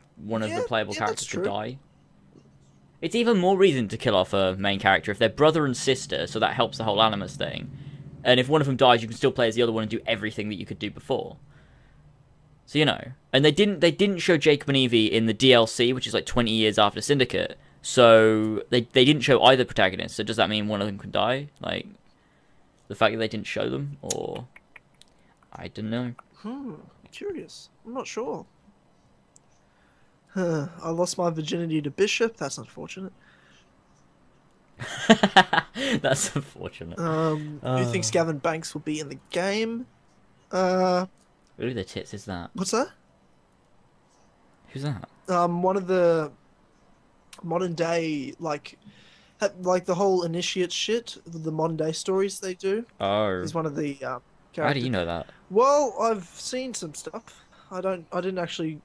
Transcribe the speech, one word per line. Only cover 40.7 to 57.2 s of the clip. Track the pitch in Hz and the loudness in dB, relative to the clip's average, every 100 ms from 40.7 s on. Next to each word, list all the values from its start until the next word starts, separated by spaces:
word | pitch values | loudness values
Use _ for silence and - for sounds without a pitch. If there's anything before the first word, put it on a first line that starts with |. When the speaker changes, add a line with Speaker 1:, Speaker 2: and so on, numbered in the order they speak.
| 185 185 180 185 _ _ _ _ - | 2 2 2 -2 _ _ _ _ -8
Speaker 1:
Who | 120 | -6
the | 120 | -6
tits | 92 - - | -8 -10 -12
is | 104 104 | -14 -10
that? | 90 85 | -10 -10
Speaker 2:
What's | - 190 | -8 -4
that? | 220 359 - _ _ _ _ _ _ _ _ _ _ _ _ _ _ _ _ _ | -2 -2 -8 _ _ _ _ _ _ _ _ _ _ _ _ _ _ _ _ _
Speaker 1:
Who's | 135 | -10
that? | 143 107 - _ - | -8 -8 -12 _ -2
Speaker 2:
Um, | 180 175 175 | 0 2 2
one | 185 196 | 0 0
of | 185 | 0
the | 185 170 165 151 - _ _ _ _ _ _ _ _ _ - | 2 4 2 0 -10 _ _ _ _ _ _ _ _ _ -14
modern | 170 170 185 | -4 -4 -2
day, | 165 165 170 160 151 131 - | -2 0 0 -2 -4 -6 -8
like, | 165 147 - - - - - _ _ - | -6 -6 -10 -20 -20 -20 -20 _ _ -4
ha-, | 202 180 | -4 -2
like, | 180 185 180 | 0 0 0
the | 175 | 2
whole | 202 185 | 2 2
initiate | 170 170 180 185 180 | 0 -4 -4 -2 -2
shit, | - - 233 - - - | -2 -2 -2 -4 -18 -14
the | 165 160 | -10 -6
modern | 156 160 160 | -2 -2 -2
day | 156 | -4
stories | 156 - 190 196 196 | -4 -2 0 -2 -4
they | 190 | -10
do, | 180 190 208 240 - | -6 -4 -4 -6 -6
Speaker 1:
Oh. | 98 104 107 92 | -2 0 0 -2
Speaker 2:
is | 151 | -4
one | 160 160 | -4 -4
of | 143 | -4
the, | 147 139 | -6 -6
um, | 127 | -8
Speaker 1:
How | 127 | -10
do | _ _ _ | _ _ _
Speaker 2:
characters. | - 147 143 | -4 -2 0
Speaker 1:
you | 127 | 0
know | 101 85 | -2 -2
that? | 85 - - - | -4 -8 -16 -2
Speaker 2:
Well, | 190 262 285 269 - | 2 4 4 2 0
I've | 226 220 170 | -2 -2 -8
seen | - - 254 262 | -14 -8 -8 -8
some | 208 165 | -10 -12
stuff. | 147 - 220 | -12 -14 -14